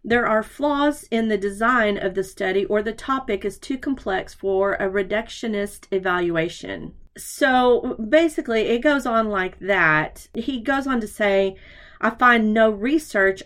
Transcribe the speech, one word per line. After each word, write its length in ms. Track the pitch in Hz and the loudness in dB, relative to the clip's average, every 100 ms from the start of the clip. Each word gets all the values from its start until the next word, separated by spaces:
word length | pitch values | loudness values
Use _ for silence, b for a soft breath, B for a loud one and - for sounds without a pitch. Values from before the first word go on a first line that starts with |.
There 240 | 220 240 214 | 0 0 2
are 160 | 220 | 0
flaws 600 | 214 - 294 285 294 294 - | -2 -4 -2 2 0 -2 -4
in 180 | 226 226 | -2 0
the 80 | 208 | -2
design 640 | 202 196 226 254 214 202 | -2 -2 0 2 2 0
of 160 | 196 | -4
the 100 | 190 | -4
study, 400 | 190 - 190 190 | -6 -4 -2 -2
or 180 | 196 208 | 0 0
the 100 | 214 | -2
topic 520 | 220 - 247 254 202 | -6 -4 -4 -2 -4
is 140 | 208 - | -6 -10
too 180 | - 262 | -10 -6
complex 560 | 294 262 214 190 - | -4 -6 -4 -6 -6
for 400 | - 196 190 196 | -8 -2 0 0
a 140 | 196 196 | 0 -2
reductionist 960 | 196 185 208 226 - 233 208 202 - - | -2 -2 -4 -6 -8 -4 -4 -4 -10 -4
evaluation." 1000 | 190 185 180 175 165 165 - 95 98 - - - - | -4 0 0 0 0 -2 -6 -12 -12 -12 -16 -20 -18
So 800 | - - 285 254 247 240 254 254 214 | -16 0 2 4 4 4 0 -6 2
basically, 540 | 302 330 285 254 226 214 | 4 4 0 -2 0 2
it 100 | 233 | 2
goes 260 | 294 277 | 2 2
on 240 | 254 226 220 | 0 0 0
like 300 | 202 262 - | -2 -4 -6
that. 720 | 185 196 160 151 156 - - | -2 2 4 2 0 -10 -12
He 280 | - 233 254 | -8 -6 -4
goes 240 | 220 277 277 | -2 -2 0
on 160 | 247 | -4
to 40 | 214 | -4
say, 500 | - 208 196 196 190 B B B B | -2 2 2 2 -2 B B B B
"I 80 | 214 | -4
find 460 | 233 247 233 214 | 4 6 6 4
no 160 | 220 220 | 4 4
research 720 | 202 233 311 - 214 190 190 | 4 0 0 0 2 2 0